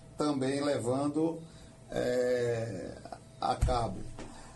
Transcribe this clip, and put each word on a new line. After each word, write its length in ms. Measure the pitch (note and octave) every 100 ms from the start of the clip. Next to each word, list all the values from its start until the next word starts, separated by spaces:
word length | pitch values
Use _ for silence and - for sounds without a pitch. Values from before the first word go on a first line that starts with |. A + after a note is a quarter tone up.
| - -
também 440 | D3 C#3 C3 C#3
levando, 800 | D3 C3+ A2+ C3 C#3+ D3 E3 E3 - - - - -
é, 1040 | - B2 B2 B2 B2 A#2+ A#2 A2+ - - - - - - -
a 140 | -
cabo. 460 | B2 - B2 A2 F#2 - - - - -